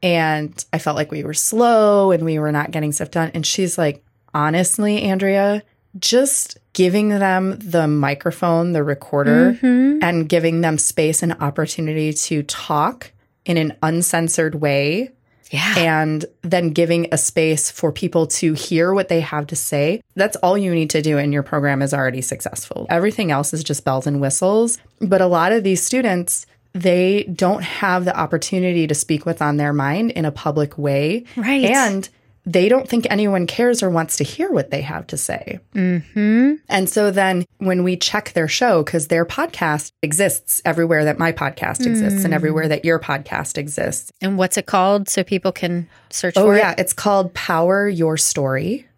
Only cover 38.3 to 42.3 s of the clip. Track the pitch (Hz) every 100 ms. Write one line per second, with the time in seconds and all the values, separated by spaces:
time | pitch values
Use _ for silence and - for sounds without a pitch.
38.3 | - 156 - 247 180 147 170 147 165 170
39.3 | - 330 - 170 151 - _ 151 151 196
40.3 | - - - - 160 165 160 151 151 165
41.3 | 160 143 139 - - 247 226 208 196 190